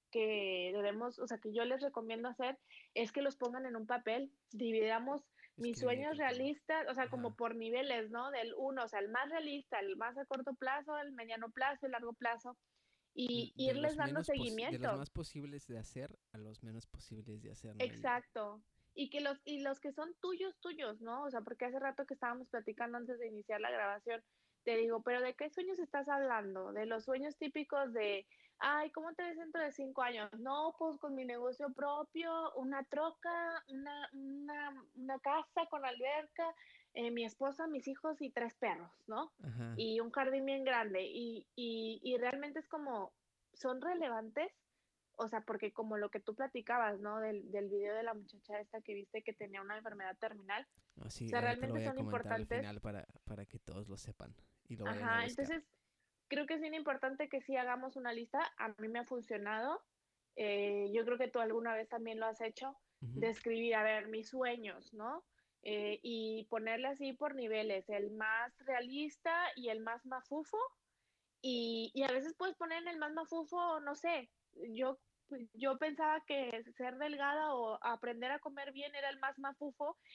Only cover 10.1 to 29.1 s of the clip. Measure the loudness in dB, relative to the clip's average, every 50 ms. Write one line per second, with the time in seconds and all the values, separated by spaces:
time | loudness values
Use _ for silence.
10.1 | -2 -4 -4 -2 -4 -2 -2 -4 -4 -2 0 0 0 0 0 -2 -4 -4 -4 -6
11.1 | -8 -8 -8 -6 -6 -4 -6 -6 -2 0 2 2 2 0 -2 -2 -2 -2 -2 -4
12.1 | -4 -2 0 0 0 0 -4 -10 -12 -12 _ _ _ _ _ _ _ _ _ _
13.1 | -4 0 0 2 2 2 0 -2 -2 0 2 2 4 4 4 2 2 2 2 2
14.1 | 2 2 2 2 2 2 2 0 0 0 0 0 0 0 0 0 0 0 -2 -4
15.1 | -4 -6 -6 -6 -6 -8 -8 -8 -8 -10 -10 -8 -8 -8 -8 -8 -8 -8 -8 -8
16.1 | -10 -16 _ _ -14 -12 -12 -12 -14 -14 -12 -12 -10 -10 -12 -12 -14 -14 -14 -12
17.1 | -12 -12 -10 -10 -12 -12 -12 -12 -12 -12 -12 -10 -4 -2 -4 -4 -2 -2 0 0
18.1 | 0 0 -2 _ -6 -6 -4 -6 -6 -12 -16 _ _ _ _ _ -8 -6 -6 -4
19.1 | -2 -2 0 0 -2 -4 -6 -6 -4 -2 -2 -2 -2 -2 -4 -6 -4 -4 -6 -6
20.1 | -6 -4 -4 -2 -2 -2 -2 -4 -6 _ -10 -10 -6 -4 -4 -4 -4 -6 -6 -4
21.1 | -4 -2 -2 -2 -2 -2 -4 -4 -4 -4 -2 -2 0 0 0 0 0 -2 -4 -4
22.1 | -4 -2 -2 -2 -2 -2 -4 -4 -4 -4 -2 -2 -2 -2 -2 -2 -2 -4 -4 -4
23.1 | -4 -4 -4 -6 -6 -6 -4 -2 -2 0 0 0 2 2 2 0 0 -2 -2 -4
24.1 | -4 -4 -6 _ _ _ _ _ _ _ 0 2 4 4 6 4 4 2 2 2
25.1 | 2 4 2 2 0 -2 -4 -2 -2 -2 -2 0 0 0 0 0 0 0 2 4
26.1 | 4 4 4 4 4 2 2 0 -2 -4 -4 -2 -2 -2 0 0 0 0 0 0
27.1 | 0 2 0 -2 -2 -2 -2 -2 0 -2 0 2 2 2 2 4 2 2 4 4
28.1 | 2 0 -2 _ -14 -20 -20 -16 _ 2 4 4 4 4 2 0 -2 -4 -6 -4